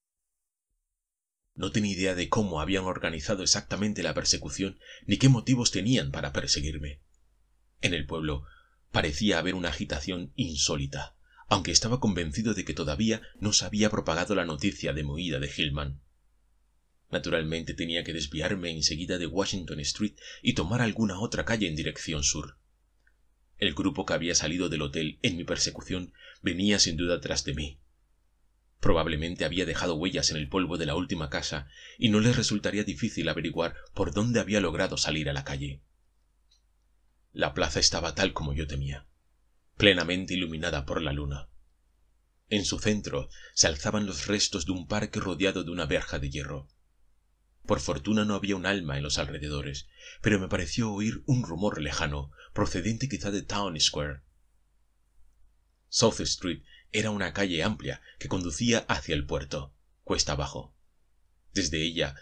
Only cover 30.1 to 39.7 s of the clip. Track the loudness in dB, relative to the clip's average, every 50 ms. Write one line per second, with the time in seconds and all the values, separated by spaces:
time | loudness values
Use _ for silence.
30.1 | 0 2 2 2 0 0 -2 -2 0 0 0 0 0 -2 -2 0 0 0 -2 -2
31.1 | -2 -4 -4 -2 -4 -4 -4 -4 -6 -6 -8 -10 -16 -20 -20 -20 -4 0 2 4
32.1 | 6 6 6 6 6 4 4 2 0 0 0 0 -2 -2 -2 -2 -2 -2 -2 -2
33.1 | -2 0 0 0 0 0 -2 -2 0 0 -2 -2 -2 -6 -12 -8 -4 -2 -2 0
34.1 | 2 2 2 4 4 2 2 2 2 2 2 2 2 0 0 0 0 0 0 0
35.1 | 0 0 0 -2 -2 -4 -4 -4 -6 -6 -6 -6 -8 -10 -14 _ _ _ _ _
36.1 | _ _ _ _ _ _ _ _ _ _ _ _ _ _ _ _ _ _ _ _
37.1 | _ _ _ _ -4 0 0 0 2 2 2 2 4 4 4 4 4 2 0 -2
38.1 | 0 2 2 2 2 0 -2 -2 0 -2 -2 -2 -4 -4 -4 -4 -6 -8 -10 -16
39.1 | _ _ _ _ _ _ _ _ _ _ _ _